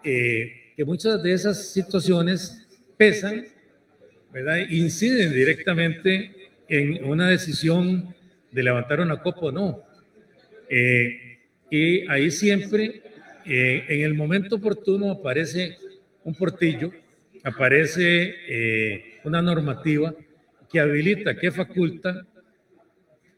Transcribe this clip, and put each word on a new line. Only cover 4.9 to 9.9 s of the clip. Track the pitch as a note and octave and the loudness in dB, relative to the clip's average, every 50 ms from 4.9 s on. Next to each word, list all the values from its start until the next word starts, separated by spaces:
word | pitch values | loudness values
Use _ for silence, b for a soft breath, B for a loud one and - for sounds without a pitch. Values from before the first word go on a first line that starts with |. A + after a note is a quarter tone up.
| - - G#3 A#3+ C4 B3 G3 E3 C#3+ | 0 0 0 2 4 4 2 2 4
directamente | B2+ C3 D3 E3 E3+ - F#3+ F3 E3 E3+ E3 E3 E3 E3 F#3+ F#3+ F#3+ G#3 - - - - - _ _ _ | 4 4 4 4 2 0 0 0 2 2 0 0 0 0 0 0 0 -2 -8 -14 -20 -20 -20 _ _ _
en | - D#3+ C#3+ C#3+ C#3+ D#3+ F#3+ C3 | -2 0 0 0 0 -2 -4 -4
una | C3+ D3 D#3+ F3+ F3+ | -2 0 2 4 4
decisión | F#3 E3+ - E3 C#3+ - D#3 D#3+ E3 F3+ F3+ F3+ F#3 F#3 F3 - - _ _ - _ _ _ _ | 4 2 2 -4 -6 -2 0 2 2 2 2 2 0 -2 -4 -6 -14 _ _ -20 _ _ _ _
de | - C3 B2 | -4 -2 0
levantar | B2+ B2 B2 A#2+ B2 D3 D3 | 2 0 0 0 -2 -2 0
una | F3+ E3+ D3+ B2+ | 0 -2 -2 -2
copa | - F3+ E3+ F3+ | -4 -6 -4 -4
o | E3+ D3 | -6 -4
no. | C3 F3+ G3+ F#3 C#3 - - _ | -2 -2 -2 -4 -4 -6 -14 _